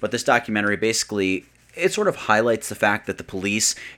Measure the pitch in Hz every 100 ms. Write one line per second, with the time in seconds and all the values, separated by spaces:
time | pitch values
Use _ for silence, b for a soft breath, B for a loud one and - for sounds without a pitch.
0 | 104 117 - 120 117 107 101 101 110 110
1 | - 104 95 92 - _ _ - 180 180
2 | 202 - - 110 117 110 - 104 107 107
3 | - 95 - 95 98 107 - B B